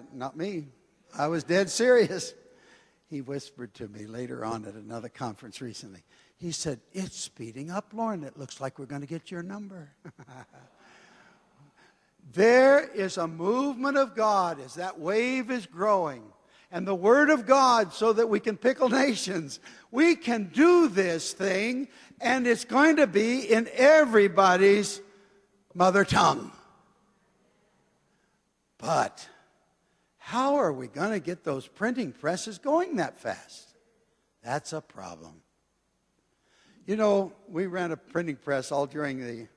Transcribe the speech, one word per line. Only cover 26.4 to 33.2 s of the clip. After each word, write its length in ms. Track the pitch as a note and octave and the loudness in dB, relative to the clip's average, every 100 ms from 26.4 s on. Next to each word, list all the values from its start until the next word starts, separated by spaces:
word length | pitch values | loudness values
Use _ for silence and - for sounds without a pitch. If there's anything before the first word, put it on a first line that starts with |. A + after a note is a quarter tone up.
| - - _ _ _ _ _ _ _ _ _ _ _ _ _ _ _ _ _ _ _ _ _ _ | -6 -20 _ _ _ _ _ _ _ _ _ _ _ _ _ _ _ _ _ _ _ _ _ _
But 520 | A3 D3 G#2+ - - _ _ _ _ _ _ _ _ _ - | -4 -2 -2 -6 -20 _ _ _ _ _ _ _ _ _ -8
how 300 | A#3+ C4+ C#4+ | -2 0 0
are 180 | F#3+ | 0
we 140 | C3 B2 | -2 -10
gonna 320 | C#3 G3+ G#3 | -6 -4 -4
get 240 | D#3+ F3+ | -6 -8
those 240 | D#3+ C3+ - | -6 -8 -8
printing 440 | - A3 B3 F3 | -6 -4 -4 -8
presses 460 | A2+ D3+ F3+ A3 F#3+ | -6 -6 -4 -8 -8
going 380 | C4+ D#4+ F#4 B3+ | -2 0 0 -4
that 240 | C3 | -6
fast? 560 | - | -6